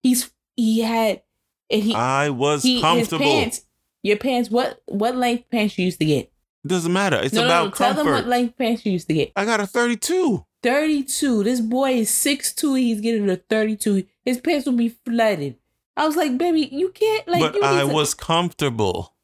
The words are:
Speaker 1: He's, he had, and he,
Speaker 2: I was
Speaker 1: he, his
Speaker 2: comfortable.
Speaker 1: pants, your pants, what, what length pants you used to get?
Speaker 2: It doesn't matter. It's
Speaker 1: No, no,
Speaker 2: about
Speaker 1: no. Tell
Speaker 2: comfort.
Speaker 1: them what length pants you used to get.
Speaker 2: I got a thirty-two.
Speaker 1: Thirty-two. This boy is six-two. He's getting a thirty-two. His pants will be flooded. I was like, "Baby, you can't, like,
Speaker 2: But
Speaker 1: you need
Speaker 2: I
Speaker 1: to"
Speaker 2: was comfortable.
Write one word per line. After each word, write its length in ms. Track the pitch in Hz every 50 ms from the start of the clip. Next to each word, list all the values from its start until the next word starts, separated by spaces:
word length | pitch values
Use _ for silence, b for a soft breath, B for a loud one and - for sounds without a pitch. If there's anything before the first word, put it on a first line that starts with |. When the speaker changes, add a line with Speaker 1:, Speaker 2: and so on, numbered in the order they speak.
Speaker 1:
He's, 300 | _ 262 247 247 - - _ _ _ _ _
he 240 | - 233 220 220 226
had, 420 | 226 220 233 226 226 214 190 - _ _ _ _ _ _ _ _ _ _
and 140 | - 214 202
he, 100 | 220 226
Speaker 2:
I 360 | 107 120 127 131 139 143 147
was 340 | 139 117 135 143 151 147 -
Speaker 1:
he, 120 | 254 254
his 60 | 147
Speaker 2:
comfortable. 440 | - 208 233 247 226 - 175 160 285
Speaker 1:
pants, 400 | - - - 247 226 - - _ _ _ _ _ _ _ _ -
your 120 | 196 208
pants, 340 | 208 - 262 254 240 240 196
what, 320 | 214 240 262 - - - _
what 320 | - - 202 208 240 254
length 320 | 254 247 240 233 240 - _
pants 260 | - 233 214 208 -
you 60 | - 180
used 140 | 180 175 -
to 60 | 156
get? 260 | 156 147 131 - _ _ _ _ _ _ _ _
Speaker 2:
It 40 | 143
doesn't 240 | 185 180 160 170 175
matter. 240 | 190 202 196 151
It's 160 | 104 90 135 170
Speaker 1:
No, 80 | 226
no, 60 | 240
Speaker 2:
about 160 | 247 170 170 165
Speaker 1:
no. 40 | 196
Tell 160 | - - 214 254 269
Speaker 2:
comfort. 100 | 302 294
Speaker 1:
them 80 | - 285
what 140 | 269 -
length 300 | 240 247 247 247 233 -
pants 280 | _ 262 226 233 220 -
you 80 | 214 190
used 160 | 180 - -
to 40 | 160
get. 200 | 160 139 - _
Speaker 2:
I 80 | 196 196
got 160 | 214 233 214
a 80 | 208
thirty-two. 760 | 190 - 247 240 240 240 - - - 339 370 370 302 208 - - _ _ _ -
Speaker 1:
Thirty-two. 800 | 240 247 285 311 311 302 285 269 - - - 302 277 240 214 196
This 160 | 220 254 247
boy 320 | 226 220 240 254 269 269 262
is 140 | 247 220 -
six-two. 640 | - - - 277 294 285 - - - - - 294 269
He's 260 | 262 254 240 226 208
getting 280 | 208 233 233 220 208 196
a 60 | 185
thirty-two. 680 | 180 _ _ 220 220 214 214 220 208 - 220 202 190 185 _ _ _ _
His 160 | 254 254 247
pants 260 | - 320 349 294 262
will 80 | 294 254
be 120 | 233 233 233 226 _ _
flooded. 520 | - 233 233 226 220 202 160 143 139 120 _ _ _ _ _ _ _ _
I 80 | - 294
was 80 | 311 302
like, 220 | 339 320 294 247
"Baby, 320 | 262 330 349 330 320 294 -
you 180 | 262 277 359 381
can't, 380 | - - 415 440 427 427 -
like, 140 | - 349 349
Speaker 2:
But 140 | 320 311 -
Speaker 1:
you 60 | -
need 60 | 269
Speaker 2:
I 140 | 277 139 139
Speaker 1:
to" 60 | 139
Speaker 2:
was 260 | 143 151 156 147 - -
comfortable. 1000 | - - - 165 165 175 175 - - 156 139 117 113 107 95 90 90 92 - _ _